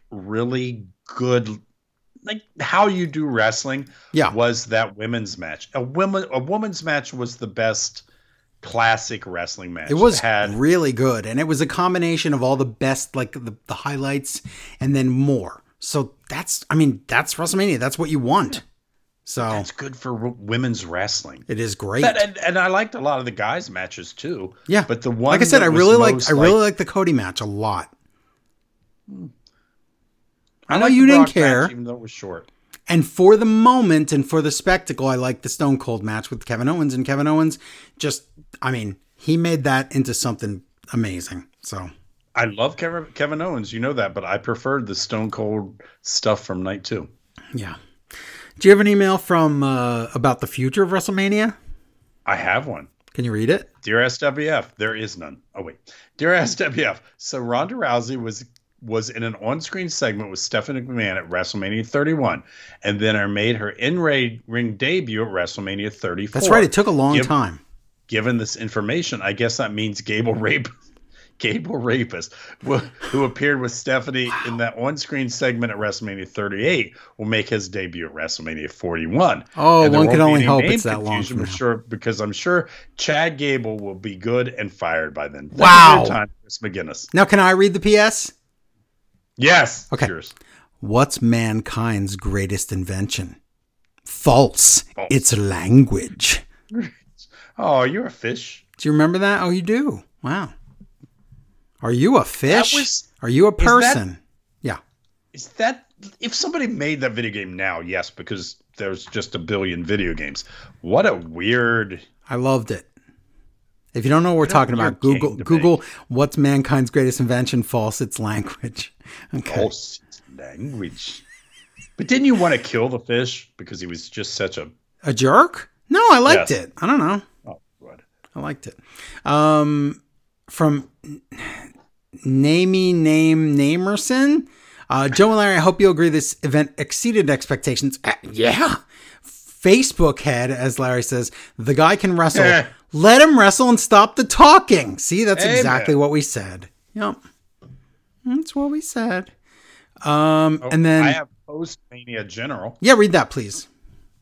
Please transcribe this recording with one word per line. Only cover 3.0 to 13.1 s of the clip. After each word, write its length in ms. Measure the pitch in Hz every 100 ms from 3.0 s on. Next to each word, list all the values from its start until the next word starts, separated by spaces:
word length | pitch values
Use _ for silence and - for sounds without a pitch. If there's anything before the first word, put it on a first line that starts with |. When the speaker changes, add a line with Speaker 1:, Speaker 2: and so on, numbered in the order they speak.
| 170
Speaker 1:
do 180 | 156 147
wrestling 640 | 117 110 110 135 135 135 - _
Speaker 2:
Yeah. 220 | 156 123
Speaker 1:
was 320 | 107 120 117 110
that 320 | 110 110 101
women's 400 | 113 117 101 87
match. 320 | 80 76 -
A 80 | 135
women, 440 | 131 151 196 196 185
a 60 | 131
women's 440 | 135 214 214 170
match 300 | 160 147 -
was 240 | 127 117 -
the 100 | 107
best 560 | 98 110 110 - - - _ _ _ _ _
classic 680 | - 117 113 110 - 110 95
wrestling 460 | 87 87 - 90
match. 180 | 85 78
Speaker 2:
It 40 | 156
was 200 | 233 180
Speaker 1:
It 40 |
had 340 | 117 104 104 107
Speaker 2:
really 360 | 147 175 143
good. 360 | 117 131 113 107
And 120 | 123
it 40 | 156
was 140 | 143
a 60 | 156
combination 640 | - 180 180 170 160 160
of 80 | 139
all 140 | 127 135
the 100 | 127
best, 500 | 110 135 135 -